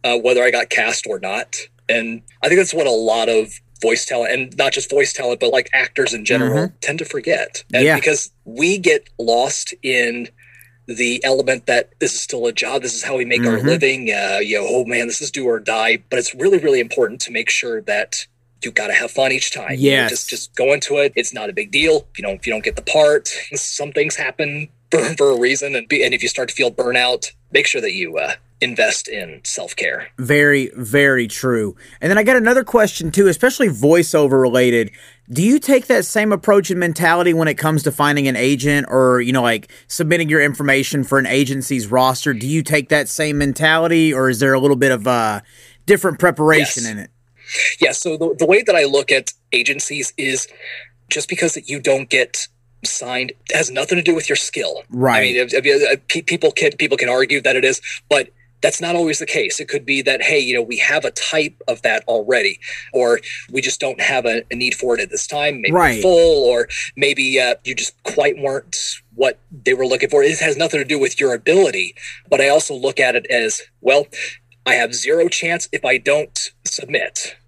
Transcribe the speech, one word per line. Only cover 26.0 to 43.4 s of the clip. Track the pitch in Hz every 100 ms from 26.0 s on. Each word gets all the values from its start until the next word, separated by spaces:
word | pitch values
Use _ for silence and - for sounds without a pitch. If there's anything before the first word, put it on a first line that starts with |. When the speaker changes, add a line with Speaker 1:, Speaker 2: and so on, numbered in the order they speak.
Speaker 1:
and | 123
if | 123
you | 120
start | - 123
to |
feel | - 123
burnout, | 113 123 123 123 120 - _ _
make | 147 -
sure | 110
that | 107
you, | 95 85 80
uh, | 71 - _ _
invest | 123 120 110 - -
in | 104 87 69
self-care. | - - 87 - 87 - - -
Speaker 2:
Very, | 127 147 147 143 127
very | - 113 139 139 131 113
true. | - 135 117 104 - - -
And | 165
then | 202
I |
got | 214
another | 254 226 254
question | 247 233 214 - 165
too, | 185 196
especially | 160 254 269 226
voiceover | 117 143 170 160 160 143 135
related. | 131 123 127 120 104 - - _ _
Do | 123
you | 208 285
take | - 269
that | - 233
same | 180 220 214
approach | 196 - 202 180
and | 180
mentality | 175 156 170 175 175
when | 165 160
it | -
comes | 156 156
to | 151
finding | - 147 143 139
an |
agent | 117 127 139 139 143 -
or, | 131 127 123
you | 120
know, | 131
like, | 120 113 - - _
submitting | - 160 170 160
your | 156
information | 147 143 143 135 131 147
for | 127 135
an | 117
agency's | 135 135 135 127 135
roster? | 104 127 131 127 151
Do | 117 127
you | 160
take | 151 151 131
that | 151 135
same | - 151
mentality, | 147